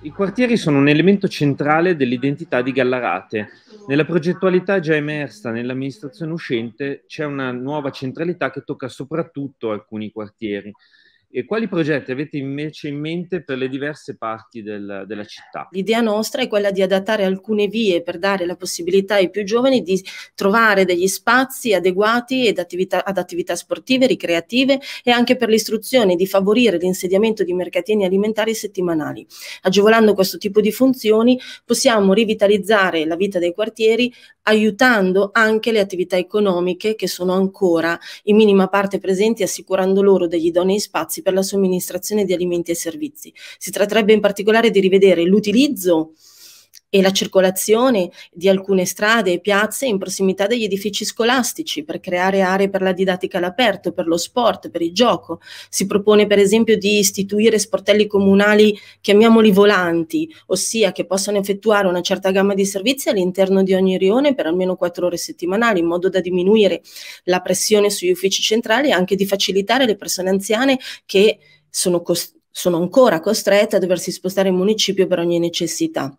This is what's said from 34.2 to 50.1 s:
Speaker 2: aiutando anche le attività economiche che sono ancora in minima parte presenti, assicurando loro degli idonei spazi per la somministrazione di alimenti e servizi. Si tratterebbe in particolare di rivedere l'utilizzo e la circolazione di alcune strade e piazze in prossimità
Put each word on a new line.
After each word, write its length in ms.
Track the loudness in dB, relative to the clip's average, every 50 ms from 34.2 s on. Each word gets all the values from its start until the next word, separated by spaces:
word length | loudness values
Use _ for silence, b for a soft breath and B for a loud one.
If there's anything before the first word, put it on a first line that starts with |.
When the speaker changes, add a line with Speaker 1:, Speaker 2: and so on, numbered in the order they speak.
| B B B B _
Speaker 2:
aiutando 840 | 2 2 4 4 0 2 2 2 4 4 4 2 2 2 2 0 0 _
anche 380 | 2 2 2 2 0 0 0
le 80 | 0 0
attività 380 | 0 0 -2 -6 -4 -2 -2
economiche 800 | -2 -2 -2 -2 0 0 2 2 0 0 -2 -4 -2 -4 -4 -4
che 100 | -2 -4
sono 280 | -6 -6 -4 -4 -2 0
ancora 640 | 0 0 -2 -2 -2 0 2 2 2 0 -2 -4 -4 B B B B B
in 100 | 2 4
minima 320 | 6 6 6 6 4 2
parte 320 | 2 2 0 0 0 -4 -6
presenti, 460 | -2 -2 0 0 0 0 0 0 -2
assicurando 580 | -4 -4 -8 -6 _ -2 0 0 2 2 4 4
loro 240 | 4 4 4 2
degli 200 | 0 -2 -2 -2
idonei 340 | 0 0 2 2 2 0 0
spazi 380 | -2 -4 _ -6 -6 -4 -8 -4
per 140 | -4 -2 0
la 80 | 0 -2
somministrazione 840 | -2 0 0 0 0 0 -2 -4 -6 -10 -10 -8 -4 -2 -2 0
di 80 | 0 0
alimenti 380 | -2 -2 -2 -2 -4 -2 -4
e 40 | -6
servizi. 560 | -6 -4 -8 -8 -8 -10 -10 -12 -14 -20 -20 _ B B B B B
Si 120 | -14 -10
tratterebbe 440 | -2 -2 -2 0 2 0 4 6 4
in 60 | 4
particolare 500 | 4 0 -2 0 0 2 2 4 4 4
di 100 | 4 4
rivedere 420 | 4 4 4 6 6 6 6 4 4
l'utilizzo 880 | 4 4 2 2 2 2 2 2 2 0 -4 0 2 2 2 0 -4 _ B B B B B B B B B B B B B _ _ 2
e 100 | 4 4
la 100 | 4 2
circolazione 1000 | 0 -4 2 2 4 4 4 2 -2 0 2 2 4 4 2 2 0 -2 -4 B B B B B
di 160 | -2 2 2
alcune 360 | 2 2 2 0 0 0 0
strade 500 | -2 -4 -2 0 2 2 2 2 0 -2
e 40 | -2
piazze 480 | _ 0 2 2 0 0 -4 -4 -4
in 100 | -2 -2
prossimità 520 | -2 -4 -6